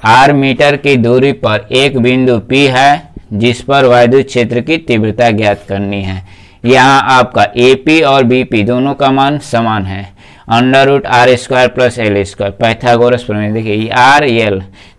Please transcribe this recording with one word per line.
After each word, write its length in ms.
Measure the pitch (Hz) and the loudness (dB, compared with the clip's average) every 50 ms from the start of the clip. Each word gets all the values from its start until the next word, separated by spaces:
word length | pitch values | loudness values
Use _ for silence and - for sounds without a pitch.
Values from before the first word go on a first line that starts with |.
| - | 0
आर 280 | 110 117 123 135 143 147 | 2 4 4 4 4 2
मीटर 420 | 139 135 135 127 120 143 143 143 139 | 2 0 0 0 0 0 0 0 0
की 180 | - 143 139 123 | 0 0 0 2
दूरी 340 | 113 117 123 127 135 139 123 | 2 2 2 2 2 0 -2
पर 320 | 117 - 113 107 107 104 - 120 | -2 -4 -4 -4 -4 -4 -4 -2
एक 240 | 127 135 143 - 127 | 0 0 0 0 0
बिंदु 400 | 117 123 127 131 127 127 120 110 | 0 0 0 0 0 0 0 -2
P 260 | - - 131 135 143 135 | -2 -2 -2 0 0 0
है 440 | 127 127 139 139 143 - - - - - - - 107 | 2 2 2 2 0 0 -4 -12 -20 -20 -14 -10 -6
जिस 280 | 101 113 123 120 - - | -2 -2 -2 -2 -2 -4
पर 220 | - 139 139 135 | -2 0 2 4
वायु 380 | 123 120 120 123 117 127 139 131 | 4 4 4 4 4 2 2 0
क्षेत्र 380 | - - 123 117 - 120 120 | 0 -2 -4 -4 -2 -4 -4
की 160 | 113 156 160 160 | -4 -4 -4 -4
तीव्रता 500 | 160 - 123 107 107 110 98 - 120 117 | -2 -2 -2 -2 -2 -2 -2 0 0 0
ज्ञात 340 | 107 104 110 104 101 - - - | 0 0 0 -2 -2 -4 -6 -10
करनी 320 | 98 98 101 98 101 101 95 | -8 -6 -6 -6 -6 -8 -8
है। 200 | 95 95 95 - - - - - - _ _ - | -8 -10 -12 -14 -18 -20 -20 -20 -20 _ _ -2
यहाँ 360 | 117 131 127 127 135 139 135 - - | 0 2 4 4 4 2 2 2 2
आपका 380 | 131 127 123 123 - 117 104 - - 120 | 2 2 2 0 0 -2 -2 0 0 2
एपी 440 | 120 127 131 131 - 156 156 160 156 | 2 2 2 2 0 0 0 2 2
और 200 | 139 135 139 131 | 2 2 2 2
बीपी 380 | 117 127 127 123 120 120 110 104 | 2 0 -2 -2 -2 -2 -2 -2
दोनों 300 | 110 123 127 131 139 135 | -2 -2 -2 -2 -4 -4
का 180 | - 143 135 | -2 -2 0
मान 260 | 135 135 135 139 147 143 | 0 0 0 0 -2 -4
समान 440 | - - - 117 117 113 110 107 95 | -6 -6 -4 -4 -2 -2 -4 -4 -6
है, 220 | 95 95 95 98 - - _ - - - - - - | -6 -10 -12 -14 -16 -20 _ -20 -20 -20 -16 -6 -2
under 360 | 110 117 127 131 131 135 135 | 0 0 2 2 2 2 2
root 200 | 139 139 135 - - | 2 2 0 0 0
r 280 | 120 123 123 127 127 | 0 2 4 2 2
square 320 | 120 - - 131 123 123 123 | 0 0 -2 0 0 0 0
plus 300 | - 123 127 123 - - | 0 0 -2 -2 -2 -2
l 240 | 117 107 101 101 98 | -4 -2 -2 -2 -2
square, 280 | 95 - - 104 98 95 | -4 -6 -6 -6 -6 -4
Pythagoras 680 | - 117 113 113 - - 120 120 117 120 123 123 117 120 | -2 -2 -2 -2 -2 0 0 2 2 2 2 0 -2 -4
प्रमेय। 280 | - 104 104 104 104 | -6 -6 -6 -4 -4
देखिए 220 | 107 113 110 110 104 | -4 -4 -4 -4 -4
ये 160 | 107 110 113 | -4 -4 -2
आर 320 | - 123 123 131 143 147 147 | 0 2 4 4 4 2 2
एल 380 | 135 113 117 110 104 101 95 98 - - - - - _ | 0 0 0 0 -2 -2 -4 -6 -10 -18 -20 -20 -20 _